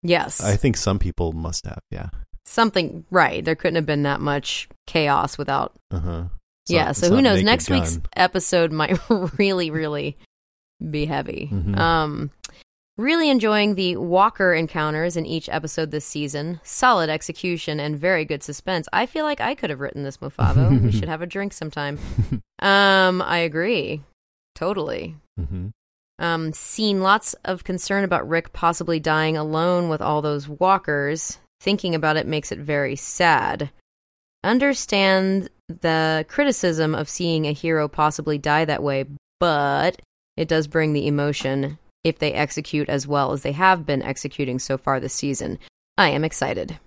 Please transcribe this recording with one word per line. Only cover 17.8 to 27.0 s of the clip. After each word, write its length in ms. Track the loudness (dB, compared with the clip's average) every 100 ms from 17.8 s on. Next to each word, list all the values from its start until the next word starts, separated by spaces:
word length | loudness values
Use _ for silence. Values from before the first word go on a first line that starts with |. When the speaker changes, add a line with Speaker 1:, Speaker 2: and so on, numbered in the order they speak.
Speaker 1:
and 180 | -4 -2
very 280 | 0 0 0
good 160 | -6
suspense. 440 | -6 -10 -4 -4 -2
I 140 | -2 -2
feel 180 | -2
like 160 | -2 -2
I 140 | -4
could 160 | -4 -6
have 100 | -6
written 220 | -8 -8
this, 160 | -10 -8
Mofavo. 640 | -12 -2 2 4 6 6
We 100 | 4
Speaker 2:
<laughs> 0 |
Speaker 1:
should 160 | 2 -2
have 140 | -4
a 40 | -6
drink 280 | -6 -6
sometime. 440 | -6 -10 -6 -6 -6 -6 -2 -2 -2 -8 _
Um, 640 | 2 6 6 6 6 2
I 160 | 0 0
agree. 640 | 0 -2 -2 -2 -2 -6 -12 _ _ _ _
Totally. 640 | -6 -4 -2 -4 -6 -10 -14 _ -10
Speaker 2:
Mm-hmm. 280 | -8 -6 -8 -12 _ _ _ _
Speaker 1:
Um, 320 | -4 -2 -4
seen 480 | -4 -4 0 0 2